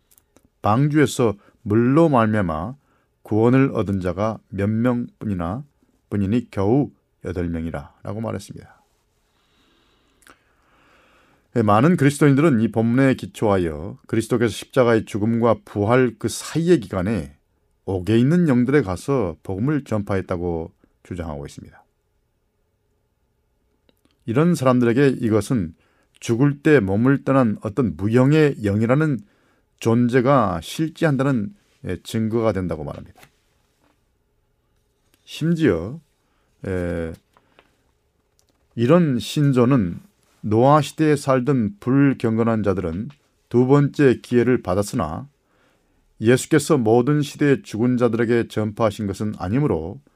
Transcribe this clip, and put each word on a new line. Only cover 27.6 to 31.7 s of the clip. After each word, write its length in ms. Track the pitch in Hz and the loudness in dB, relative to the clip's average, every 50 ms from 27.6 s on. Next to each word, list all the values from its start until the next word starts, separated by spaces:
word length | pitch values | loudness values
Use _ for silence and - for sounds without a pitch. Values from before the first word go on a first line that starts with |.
어떤 340 | - 110 101 - 135 101 80 | -6 -6 -4 -2 -2 -2 -2
무형의 680 | 78 95 107 113 123 127 135 151 156 156 143 135 - 107 | -4 -2 0 2 2 4 4 4 4 4 2 2 0 -2
영이라는 560 | 101 98 107 113 113 127 143 160 156 143 110 - _ _ _ _ _ _ _ _ _ _ - | -2 0 0 0 2 2 2 0 0 -2 -4 -8 _ _ _ _ _ _ _ _ _ _ -6
존재가 840 | - 117 113 120 123 120 113 131 117 127 143 135 113 98 87 82 | -2 0 2 2 2 2 2 2 2 2 2 2 2 0 -2 -4
실제한다는, 920 | 80 - - - 160 156 - - 170 160 143 127 135 143 139 120 101 101 - _ _ _ | -8 -8 -8 -6 -6 -6 -4 -2 -2 0 0 0 0 0 -2 -2 -4 -6 -10 _ _ _